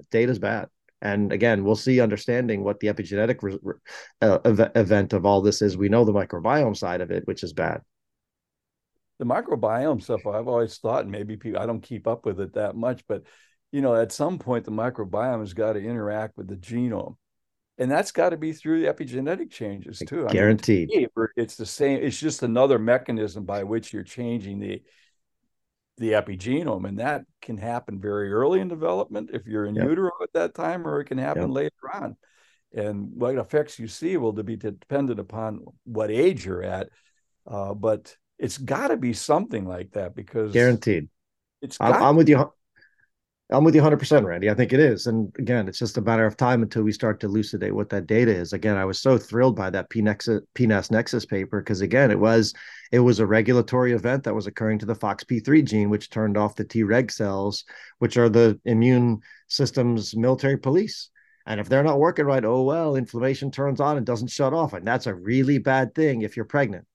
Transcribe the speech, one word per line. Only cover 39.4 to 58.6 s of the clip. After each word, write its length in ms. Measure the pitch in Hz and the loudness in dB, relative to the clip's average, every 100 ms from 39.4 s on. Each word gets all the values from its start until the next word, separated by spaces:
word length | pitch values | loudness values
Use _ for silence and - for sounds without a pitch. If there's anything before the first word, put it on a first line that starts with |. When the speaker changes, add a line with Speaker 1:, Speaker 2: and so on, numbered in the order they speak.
| 226 110 92 | 0 -6 -6
Speaker 2:
like 260 | 90 92 | -8 -10
that 220 | 104 92 | -8 -8
because 380 | - 104 117 107 | -10 -8 -4 0
Speaker 1:
Guaranteed. 560 | 117 123 117 - 90 76 _ _ _ _ _ | 4 4 4 0 -2 -4 _ _ _ _ _
Speaker 2:
it's 160 | 139 - | -14 0
Speaker 1:
I'm, 140 | 120 | 2
Speaker 2:
got 80 | 117 | 6
Speaker 1:
I'm 140 | 135 156 | 6 6
with 100 | 151 | 8
you 100 | 135 | 6
hu-, 160 | 147 _ _ _ _ _ _ _ _ _ - | 4 _ _ _ _ _ _ _ _ _ -2
I'm 140 | 131 | 4
with 120 | 160 151 | 8 8
you 40 | |
a 40 | |
hundred 160 | 151 139 | 6 4
percent, 260 | 135 151 95 | 4 4 4
Randy. 240 | 85 104 | 0 0
I 60 | 107 | 2
think 180 | 117 | 2
it 60 | 131 | 6
is. 260 | 151 104 120 | 4 4 -2
And 260 | 113 101 - | -2 -2 -6
again, 320 | 120 120 95 | -2 -2 -2
it's 100 | - | -6
just 180 | 117 - | -6 -2
a 40 | |
matter 240 | 107 113 110 | 0 2 2
of 100 | - | 2
time 280 | 123 123 | 2 2
until 200 | 110 117 | 0 0
we 80 | 107 | -2
start 280 | 101 113 104 | 0 -2 -2
to 80 | 104 | -2
elucidate 460 | 107 101 98 98 | -2 -2 -4 -4
what 160 | 101 101 | -4 -4
that 180 | 101 82 | -6 0
data 280 | 110 120 92 | 4 4 2
is. 160 | 85 | -2
Again, 240 | 95 107 98 | -2 0 0
I 80 | |
was 160 | 95 95 | 0 0
so 180 | 135 120 | 2 2
thrilled 380 | - 113 127 107 | 2 2 2 2
by 140 | 95 | -2
that 200 | 92 90 | -4 -4
P 120 | 113 | 0
nexus, 400 | 107 104 - 107 - | 0 0 0 -2 -2
P 120 | - 113 | 0 2
nas 260 | 101 - | 2 2
nexus 340 | 110 117 120 - | 0 0 -4 -4
paper, 360 | 98 95 101 | -6 -4 -6
'cause 180 | - 95 | -4 -2
again, 320 | 95 123 135 | 2 4 4
it 80 | 101 | 6
was, 340 | 107 113 104 - - - - | 6 6 4 -2 -18 -20 0
it 80 | 120 | 4
was 200 | 123 107 | 6 4
a 60 | 104 | 4
regulatory 680 | 110 113 123 113 127 123 | 4 4 2 2 2 2
event 300 | 113 120 139 | 2 0 -2
that 100 | 127 107 | -2 -4
was 120 | 98 | -6
occurring 320 | - 110 107 | -4 -2 -2
to 60 | 107 | -2
the 80 | 110 | -4
fox 280 | 104 98 | -4 -4
P 160 | - 120 | -4 -4
three 220 | 120 151 | 4 4
gene, 280 | 123 107 104 | 4 2 2
which 180 | 104 - | 0 -2
turned 280 | 110 107 101 | -4 0 2
off 180 | 104 - | 0 -2
the 100 | 101 | -4
Treg 460 | 113 101 117 113 | 0 2 2 0
cells, 520 | - 101 98 101 - - - - _ | -2 -4 -2 -4 -6 -12 -20 -20 _
which 180 | 117 123 | 0 4
are 120 | 117 | 6
the 300 | 113 117 101 | 6 6 4